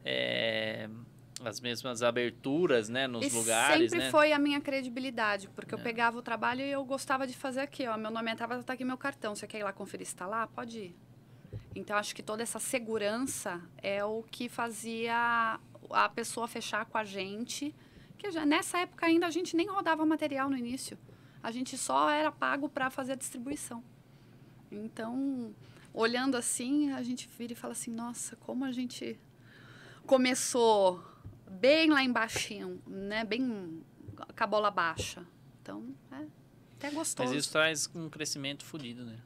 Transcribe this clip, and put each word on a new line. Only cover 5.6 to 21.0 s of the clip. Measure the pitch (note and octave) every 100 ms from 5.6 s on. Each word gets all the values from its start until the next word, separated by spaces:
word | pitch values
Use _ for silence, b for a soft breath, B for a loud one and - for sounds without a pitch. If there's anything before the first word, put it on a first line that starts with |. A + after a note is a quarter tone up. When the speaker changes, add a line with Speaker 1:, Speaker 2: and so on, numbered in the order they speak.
| G3
Speaker 2:
eu | A3
Speaker 1:
É. |
Speaker 2:
pegava | A#3 A#3 A#3 A#3
o |
trabalho | B3 A3+ A#3 B3+
e | C#4
eu | C#4
gostava | B3+ C4+ - C4 C4
de |
fazer | B3 C4+ B3+
aqui, | C#4 - B3
ó, | A3
meu | A3
nome | A3+ A3+
é | A3+
Tabata, | A#3 B3
tá | A#3+
aqui | B3+
meu | B3+ B3+
cartão, | C#4 - G#3+
você | G#3 G#3
quer | A3
ir |
lá | G#3
conferir | G3 G3 - F#3
se |
tá | - F3+
lá? | A3 A3
Pode | - B3 A3+
ir. | F3+ F3 - - - B B B B
Então, | - - -
acho | -
que | -
toda | - G#3+
essa | A#3 A3
segurança | - C4 A3+ A3 G#3 A3+ C4 - G3+ F3 F3 -
é | F#3+ G3+
o | G#3 A3+ A3+
que | - A#3+
fazia | - A#3+ G#3+ A3+ A3+ A#3 A#3 A#3+ A#3 A3+ A3+ - - -
a | - G#3
pessoa | - A3+ - A3+
fechar | A#3 - G#3
com | A3+ A3
a |
gente, | G#3 G3 F#3+ G#3 A#3+ - C#4+ - B B B -
que | G#4
já, | E4 D4+
nessa | D#4+ F#4+ F4
época | F4+ - E4
ainda | E4 F4
a |
gente | D#4 F4+ E4
nem | G4+
rodava | G4 E4+ D#4+ D#4
material | D#4 D4+ C4+ C#4
no | C4+
início, | A#3+ C4 - -